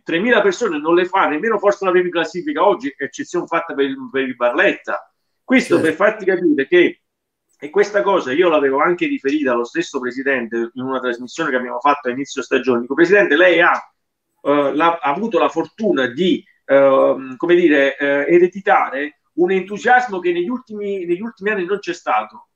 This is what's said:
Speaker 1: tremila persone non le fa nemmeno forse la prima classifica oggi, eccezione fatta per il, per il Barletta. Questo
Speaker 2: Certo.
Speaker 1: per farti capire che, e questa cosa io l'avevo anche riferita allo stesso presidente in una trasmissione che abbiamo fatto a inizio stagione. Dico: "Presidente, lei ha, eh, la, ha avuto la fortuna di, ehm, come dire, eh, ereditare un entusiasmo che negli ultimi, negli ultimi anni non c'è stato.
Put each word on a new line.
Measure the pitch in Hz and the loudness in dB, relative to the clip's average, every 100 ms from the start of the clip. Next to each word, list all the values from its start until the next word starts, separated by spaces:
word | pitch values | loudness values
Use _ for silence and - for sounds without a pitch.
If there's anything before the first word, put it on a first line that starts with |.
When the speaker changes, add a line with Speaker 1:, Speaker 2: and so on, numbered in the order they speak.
Speaker 1:
tremila | - 165 233 226 | -6 -2 2 2
persone | 196 175 226 151 | 2 0 -4 -2
non | 156 175 | 2 2
le | 185 | 2
fa | 190 151 | 2 0
nemmeno | 151 226 214 | 0 -2 0
forse | 202 196 190 | 0 0 0
la | |
prima | 180 180 | 2 0
classifica | 170 160 180 151 147 - | -2 -4 -6 -6 0 0
oggi, | 123 139 - | 0 -4 -8
eccezione | 139 - - 175 151 | -10 -10 -8 -6 -4
fatta | - 156 131 | -4 -2 -2
per | 139 | -2
il, | 135 127 | -4 -6
per | 131 | -4
il | 131 120 | -4 -2
Barletta. | 120 143 196 147 - 98 - _ _ _ | 0 2 0 0 -6 -10 -10 _ _ _
Questo | - 254 - 175 | 0 0 2 2
Speaker 2:
Certo. | 156 | 0
Speaker 1:
per | 156 | 0
farti | 214 214 190 | 0 0 -2
capire | 180 175 135 135 | 0 0 0 2
che, | 180 147 - _ _ _ _ _ _ | 4 2 0 _ _ _ _ _ _
e | 143 | -4
questa | 180 202 202 | -2 0 0
cosa | 196 180 127 | 0 0 0
io | 143 180 | 0 2
l'avevo | 147 139 139 | 4 2 2
anche | 170 175 156 | 0 0 -2
riferita | 135 139 151 131 | -2 -2 -2 0
allo | 120 120 | -2 -2
stesso | 160 170 135 | -6 -6 -6
presidente | 123 123 139 131 113 117 117 | -6 -4 -2 -2 -4 -6 -6
in | 127 | -6
una | 131 131 | -6 -4
trasmissione | 123 120 123 - 156 | -4 -6 -10 -8 -4
che | 127 | -4
abbiamo | 123 120 | -4 -2
fatto | 147 139 123 | -2 0 -4
a | |
inizio | 127 139 139 | -6 -8 -10
stagione. | - 135 127 120 | -2 -2 0 -2
Dico: | 123 143 | -2 0
"Presidente, | 170 202 190 170 | 4 4 4 4
lei | 180 165 | 4 4
ha, | 170 131 - _ _ _ _ _ | 2 0 -6 _ _ _ _ _
eh, | 139 147 139 | -2 0 0
la, | 143 165 170 | 0 0 0
ha | 143 | -4
avuto | 151 220 165 | -4 -2 0
la | 147 | 0
fortuna | 165 - - 214 139 123 | -2 -6 -4 -2 0 -2
di, | 123 185 - - _ - | 0 0 0 -4 _ 0
ehm, | 139 139 135 135 131 131 127 | 4 6 4 2 0 -6 -6
come | 170 | 2
dire, | 175 170 143 139 - | 4 6 4 2 0
eh, | 143 143 147 | -2 0 2
ereditare | 175 180 196 202 170 - 135 151 - _ 151 | 4 4 2 0 2 2 -4 -8 -10 _ -2
un | 180 | 0
entusiasmo | 190 185 208 240 247 247 185 | 0 -2 -4 2 2 2 -4
che | 175 | -2
negli | 175 180 | -2 -4
ultimi, | 247 - 208 202 196 175 | -6 -10 -10 -6 -6 -4
negli | 175 | -4
ultimi | 226 - 196 | -6 -6 -4
anni | 202 | -4
non | 175 202 | -4 -6
c'è | - | -6
stato. | - 147 120 - - _ | -8 -4 -4 -4 -14 _